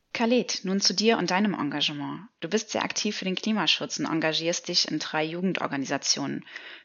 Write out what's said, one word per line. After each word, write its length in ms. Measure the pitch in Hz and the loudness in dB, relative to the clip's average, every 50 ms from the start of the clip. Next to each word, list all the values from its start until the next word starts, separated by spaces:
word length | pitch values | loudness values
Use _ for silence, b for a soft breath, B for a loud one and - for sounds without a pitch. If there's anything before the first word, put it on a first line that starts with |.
| _ _ | _ _
Khaled, 540 | - - 233 226 254 247 190 - - - - | -2 0 2 4 4 4 2 0 -4 -4 -2
nun 160 | 185 190 196 | 0 0 2
zu 120 | - - 190 | 2 2 2
dir 240 | 175 208 226 226 | 4 4 4 4
und 140 | - 175 - | 4 2 2
deinem 220 | 180 190 214 208 - | 2 2 2 2 2
Engagement. 760 | - 147 143 151 147 147 - 147 147 143 139 143 165 190 - _ _ | 0 -2 -2 -2 0 -2 -2 -2 -4 -6 -6 -8 -10 -12 -16 _ _
Du 80 | - 160 | -4 -2
bist 220 | 190 220 220 - | -2 -2 0 -2
sehr 120 | - 104 - | -2 -2 -2
aktiv 320 | - - - - 208 208 | -2 -2 -2 -2 -2 -2
für 80 | - - | -2 -2
den 120 | 196 185 | -2 -2
Klimaschutz 640 | - - 214 220 208 165 156 - - 156 147 - | 0 0 0 2 2 4 2 2 2 0 -4 -4
und 60 | - - | -2 -2
engagierst 640 | - 165 160 156 160 156 160 160 165 175 - - | 0 0 2 2 2 0 0 0 0 0 -2 -2
dich 240 | - 175 175 - - | 0 2 2 2 2
in 80 | 160 151 | 0 -2
drei 240 | - - - 156 156 | -2 -2 -2 -2 -2
Jugendorganisationen. 1200 | 160 165 175 180 190 165 - - 170 143 135 131 - 143 135 - - - 143 139 139 139 - B B B B B B B B | -2 -2 0 0 0 0 0 -2 -2 0 -2 0 0 -2 0 0 0 0 0 -2 -2 -4 -4 B B B B B B B B